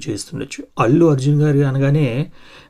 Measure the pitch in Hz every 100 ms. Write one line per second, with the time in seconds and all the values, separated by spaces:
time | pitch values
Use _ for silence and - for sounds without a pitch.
0 | 110 104 - - - - - - 113 156
1 | 165 135 139 147 151 139 143 131 139 147
2 | 139 120 165 - - - -